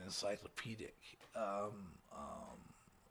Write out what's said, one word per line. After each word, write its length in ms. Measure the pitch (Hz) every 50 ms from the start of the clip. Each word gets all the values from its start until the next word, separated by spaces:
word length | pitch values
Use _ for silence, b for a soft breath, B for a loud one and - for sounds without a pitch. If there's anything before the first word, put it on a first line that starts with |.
| 92
encyclopedic, 920 | 95 - - - 101 104 - - - - - - 117 113 107 - - - - - - - - - - -
um, 600 | 117 110 98 101 101 101 107 104 101 98 85 73 - - -
um, 460 | - - - - - - - - - - - - - - - - - - - -